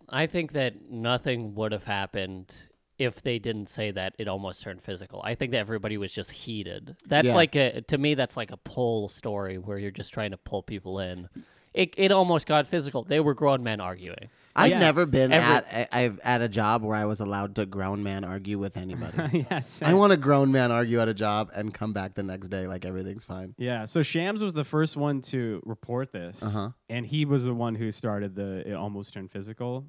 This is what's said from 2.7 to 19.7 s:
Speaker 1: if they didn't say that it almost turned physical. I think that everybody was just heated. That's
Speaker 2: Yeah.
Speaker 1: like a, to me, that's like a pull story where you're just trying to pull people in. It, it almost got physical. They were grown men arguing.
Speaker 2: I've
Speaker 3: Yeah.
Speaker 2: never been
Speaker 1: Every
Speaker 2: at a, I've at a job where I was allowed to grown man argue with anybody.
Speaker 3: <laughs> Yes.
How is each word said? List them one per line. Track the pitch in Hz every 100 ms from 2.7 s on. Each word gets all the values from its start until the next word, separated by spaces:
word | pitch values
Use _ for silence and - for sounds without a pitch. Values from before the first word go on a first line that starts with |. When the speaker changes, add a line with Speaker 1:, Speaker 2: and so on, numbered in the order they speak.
| _ _ -
Speaker 1:
if | 127 -
they | 135 117
didn't | 113 110 98
say | - 107
that | 95 95 -
it | 104
almost | 98 98 90
turned | 98 92
physical. | - 92 98 95
I | 104
think | 120 131
that | 120
everybody | 104 113 107 107
was | 98
just | - 92
heated. | - - 107 92 98 110 - -
That's | 143 123
Speaker 2:
Yeah. |
Speaker 1:
like | 143 160 147
a, | 127 -
to | - 147
me, | 147
that's | 139 123 -
like | 110
a | -
pull | - - 123 113 101
story | - 117 104 95 95
where | 98 101
you're | 101
just | 95 -
trying | - 104
to | 95
pull | - 101
people | - 104 92 95
in. | 92 90 90 - - _ _
It, | - 185 -
it | 190
almost | 196 180 165 -
got | 151 139
physical. | 175 139 131
They | 101 147
were | 151
grown | 131 143 135
men | 117 107
arguing. | 90 90 90 - - _ _ -
Speaker 2:
I've | 185
Speaker 3:
Yeah. | 185
Speaker 2:
never | 160 151 165
been | 131 131
Speaker 1:
Every | 156 120
Speaker 2:
at | 123 -
a, | 107 120 120
I've | 123 98
at | 120 123
a | 117
job | 101 107 117
where | 107 107
I |
was | 104 104
allowed | 101 101 101
to | 101
grown | 98 98 95 101
man | 101 98
argue | 92 95 95 101
with | 98 -
anybody. | 92 92 82 - 151 165 127
Speaker 3:
<laughs> |
Yes. | 165 -